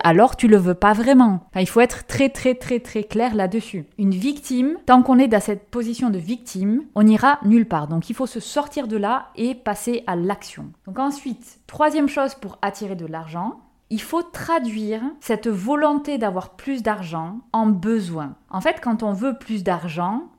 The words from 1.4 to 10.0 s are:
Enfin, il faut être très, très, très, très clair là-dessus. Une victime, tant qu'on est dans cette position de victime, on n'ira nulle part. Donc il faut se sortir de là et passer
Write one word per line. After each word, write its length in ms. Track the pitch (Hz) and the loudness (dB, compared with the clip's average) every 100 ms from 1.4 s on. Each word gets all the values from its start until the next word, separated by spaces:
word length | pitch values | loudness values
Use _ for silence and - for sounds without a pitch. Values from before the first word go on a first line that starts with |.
| - | -4
Enfin, 100 | 185 | -4
il 80 | 190 | 2
faut 140 | 233 | 4
être 260 | 247 - - | 4 0 -6
très, 220 | - 269 | 0 0
très, 260 | - 262 254 | 0 -2 -2
très, 240 | - 240 | -2 -4
très 240 | 247 220 | -4 -8
clair 320 | 208 214 247 214 | -4 -2 0 0
là-dessus. 500 | 185 220 - 185 147 - | -2 -2 -6 -10 -10 -2
Une 140 | 196 | 0
victime, 680 | 185 254 285 - 247 269 349 - | 0 -2 -4 -4 -2 0 0 4
tant 160 | 254 | 6
qu'on 180 | 254 254 | 6 4
est 80 | 269 | 4
dans 140 | 214 | 2
cette 280 | 214 202 - | 0 -6 -6
position 400 | 240 226 233 247 | -8 -6 -4 -2
de 100 | 185 | -2
victime, 640 | 165 247 - 185 202 240 302 208 | -6 -8 -10 -6 -2 -2 -2 4
on 80 | |
n'ira 360 | 214 214 262 - | 6 6 4 2
nulle 240 | 202 233 220 | 4 4 2
part. 200 | 160 151 | -2 -2
Donc 220 | 165 - | -4 -4
il 60 | 226 | -6
faut 120 | 254 | -6
se 120 | 226 | -8
sortir 480 | - 294 294 294 240 | -6 -4 -4 -6 -6
de 80 | 214 | -4
là 320 | 202 262 - - | -2 -4 -6 -6
et 180 | 233 | -4
passer 500 | 247 214 202 240 233 | -4 -6 -6 -4 -4